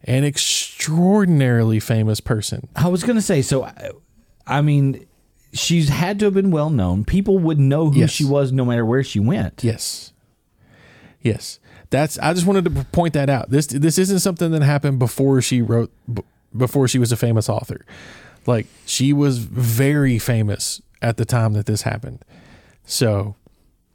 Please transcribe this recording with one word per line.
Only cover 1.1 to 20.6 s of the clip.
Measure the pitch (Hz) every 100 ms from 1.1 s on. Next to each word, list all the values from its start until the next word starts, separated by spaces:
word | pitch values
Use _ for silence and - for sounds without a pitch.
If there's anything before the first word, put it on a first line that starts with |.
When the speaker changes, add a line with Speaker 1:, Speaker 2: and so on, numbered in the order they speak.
| 214 185 156 131 117 113 110
Speaker 1:
famous | - 113 110 107
person. | - 110 - - - -
Speaker 2:
I | 175
was | 180
gonna | 233 226
say, | 202 156
so, | 131 135 -
I, | - - - _ _ _ _ -
I | 139
mean, | 147 143 135 135 - _ _ _ _
she's | - - 170 147
had | 131 175 208
to | 208
have |
been | 190 196
well | 160 151
known. | 143 90 92 -
People | 180 202 190
would | 165 151
know | 135 143 156
who | 139
Speaker 1:
Yes. | 160
Speaker 2:
she | - 139
was | 143 139
no | 131 123
matter | 120 113
where | 131
she | 131 104
went. | 107 208 - -
Speaker 1:
Yes. | 117 107 - - - _ _ _ _ _ _ _ - - - _
Yes. | 120 104 - - _ - -
That's, | 127 151 -
I | 151
just | 180 175
wanted | 196
to | 165
p-, | 139 135
point | - 170
that | 147 139
out. | 135 -
This, | 139 156
this | 139 160 160
isn't | 185 190
something | 196 170 170
that | 160
happened | 143 143 143 131
before | 123 - 135 135
she | - 123
wrote, | 113 117 117 _ -
b-, | 107 - _ _ 110
before | 127 147 127
she | 131
was | 120
a | 120
famous | 117 113 104
author. | 107 - - - - - - - - -
Like, | 117 113 - -
she | - 135
was | 143 143 123
very | 110 104 117 113 135 147 135 117
famous | - 113 104 98